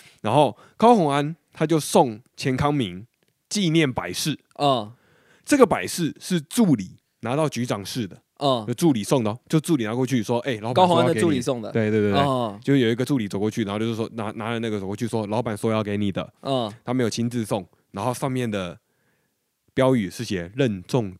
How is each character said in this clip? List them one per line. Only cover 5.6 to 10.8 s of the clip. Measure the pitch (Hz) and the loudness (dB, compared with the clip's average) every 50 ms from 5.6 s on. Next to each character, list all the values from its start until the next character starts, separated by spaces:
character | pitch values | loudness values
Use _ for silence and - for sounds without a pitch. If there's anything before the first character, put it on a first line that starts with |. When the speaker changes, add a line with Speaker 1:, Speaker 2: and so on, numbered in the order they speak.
| 254 | 6
Speaker 1:
摆 | 180 143 104 90 | 6 4 -2 -2
饰 | 95 - - 170 135 - - | -4 -4 -2 -2 -4 -4 -6
是 | - - 185 170 | -6 -2 -2 -2
助 | 143 - - - 233 180 143 | -2 -2 0 2 4 4 4
理 | 101 92 - - - _ _ _ - | 2 0 -6 -12 -20 _ _ _ -10
拿 | - 113 127 | -8 -4 -2
到 | 151 160 143 | -2 -2 -2
局 | - 117 123 | -2 -4 -4
长 | 117 131 101 98 | -4 -4 -6 -6
室 | - - 131 110 | -8 -6 -6 -6
的。 | 87 - - _ _ _ | -8 -8 -16 _ _ _
Speaker 2:
嗯。 | - 143 139 131 117 107 | -2 0 2 2 2 0
Speaker 1:
就 | 110 123 | -4 -4
助 | - 175 165 131 | 2 2 2 2
理 | 110 101 | 2 2
送 | - 156 135 113 | 0 0 2 2
的 | 104 | 0
哦， | 107 - _ - | -4 -4 _ -2
就 | - 160 | -2 -2
助 | - - 165 | 0 2 0
理 | 131 113 | 0 0
拿 | 104 113 | -2 -2
过 | 123 131 | -2 -2
去 | 117 139 120 | 0 0 -2
说 | 101 - 120 120 - | 0 0 -2 -2 -2
：“哎， | 139 123 107 | -2 -4 -4
老 | 101 117 | -4 0
板 | 127 | 2
说 | |
要 | |
给 | |
你。” | |
Speaker 2:
高 | 185 | 4